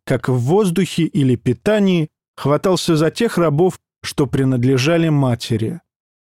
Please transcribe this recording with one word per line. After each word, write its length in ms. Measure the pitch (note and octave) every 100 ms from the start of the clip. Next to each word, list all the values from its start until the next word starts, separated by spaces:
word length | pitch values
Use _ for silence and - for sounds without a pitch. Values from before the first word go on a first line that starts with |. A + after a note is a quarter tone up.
как 240 | - B2+ -
в 80 | B2+
воздухе 680 | A#2+ F#3+ G3+ E3+ F3 -
или 320 | D#3 - C3+ A#2+
питании, 720 | - A#2 - G#3+ G3 F3 D#3 _ _ -
хватался 640 | C3+ D3 G3 F3+ - D#3+
за 140 | D#3+
тех 260 | - A3+ A3
рабов, 420 | E3+ C#3+ F#3 - _ _
что 240 | - - C#3
принадлежали 800 | C3 C3+ B2+ B2 C3+ C3+ E3+ E3
матери, 720 | D3 C3 A#2 - A2 A2 E3+ _ _ _ _